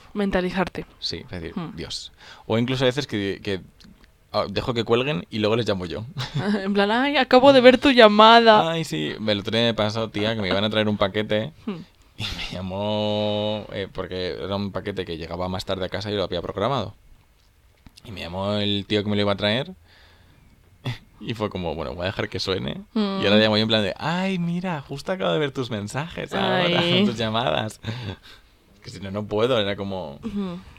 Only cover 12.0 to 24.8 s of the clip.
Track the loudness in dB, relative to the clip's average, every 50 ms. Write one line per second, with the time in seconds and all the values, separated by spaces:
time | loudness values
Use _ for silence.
12 | _ _ _ -10 -10 -10 -8 -8 -10 -10 -8 -8 -8 -8 -6 -4 -4 -2 -2 0
13 | 0 0 0 0 0 0 0 0 -2 -2 -4 -6 -8 -8 -8 -8 -8 -8 -8 -8
14 | -8 -6 -6 -4 -4 -4 -6 -6 -6 -4 -4 -4 -4 -4 -6 -6 -6 -6 -6 -6
15 | -6 -6 -6 -8 -8 -8 -6 -6 -4 -4 -4 -6 -4 -6 -4 -4 -4 -6 -6 -6
16 | -6 -4 -4 -2 -2 -2 -4 -6 -6 -6 -4 -4 -2 -2 -2 -2 -4 -6 -10 -16
17 | _ -20 -20 -20 _ _ _ _ _ _ _ _ _ _ _ _ _ -20 _ -20
18 | -18 -16 -12 -12 -10 -8 -6 -6 -4 -2 -2 -2 0 0 -2 -2 -2 0 -2 0
19 | 0 0 0 0 2 0 0 0 0 0 0 0 -4 -6 -12 -20 -20 -20 -20 -20
20 | -20 -20 -20 _ _ _ -20 _ -20 -20 -20 _ _ _ _ _ -12 -10 -10 -12
21 | -14 _ _ -14 -10 -8 -6 -4 -4 -4 -4 -4 -4 -4 -4 -4 -6 -8 -6 -4
22 | -4 -4 -4 -4 -6 -6 -4 -6 -2 -2 -2 -2 -4 -6 -8 -10 -10 -6 -4 -2
23 | -2 -2 -2 0 2 4 4 4 4 4 4 2 2 2 2 2 2 0 -4 -4
24 | -4 -4 -4 -2 -2 -2 -2 -2 -2 -2 -4 -4 -4 -6 -6 -8